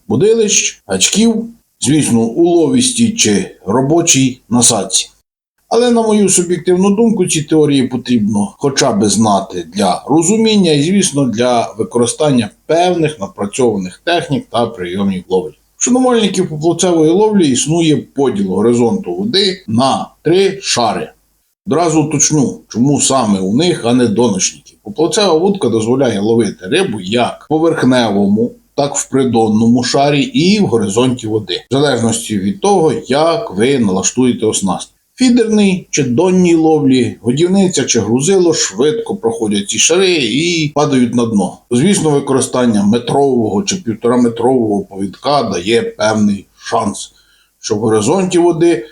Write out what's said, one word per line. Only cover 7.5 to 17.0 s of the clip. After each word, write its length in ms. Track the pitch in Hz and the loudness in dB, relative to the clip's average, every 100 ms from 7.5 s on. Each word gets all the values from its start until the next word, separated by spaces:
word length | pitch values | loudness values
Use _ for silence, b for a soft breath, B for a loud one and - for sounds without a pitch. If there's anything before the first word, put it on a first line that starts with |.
| 156 147 139 | 2 4 2
потрібно 720 | 123 123 123 120 104 104 101 - | 0 -4 -2 0 0 0 -4 -2
хоча 340 | 143 135 135 | -4 0 0
б 160 | 202 107 | 2 0
знати 580 | 98 110 98 - 90 80 | 2 2 0 -2 -10 -10
для 280 | 92 - - - | -4 -2 -2 0
розуміння 680 | 156 165 220 220 208 175 | 0 2 2 2 2 2
і, 100 | 147 | 2
звісно, 420 | 151 202 - 143 | 2 0 0 0
для 500 | 131 107 123 120 104 110 | -2 0 0 0 -2 -6
використання 720 | 107 117 117 - 151 127 104 _ - | -4 -2 -2 0 0 0 -2 _ -2
певних 540 | 165 180 170 156 - | 0 2 0 -2 -4
напрацьованих 840 | 190 - 101 - 120 104 92 - | -12 -8 -8 0 0 0 -6 -8
технік 420 | - 170 - 127 - | -4 -2 -2 -6 -4
та 160 | 113 113 | -4 -4
прийомів 580 | - 87 95 98 92 - | -6 -8 -4 -2 -4 -2
ловлі. 240 | 120 - | -4 -4
У 300 | - _ - | -14 _ -6
шанувальників 640 | - 262 254 233 208 185 151 | 0 2 2 2 0 -2 -4
поплавцевої 640 | 151 165 165 190 165 | -2 -2 0 0 2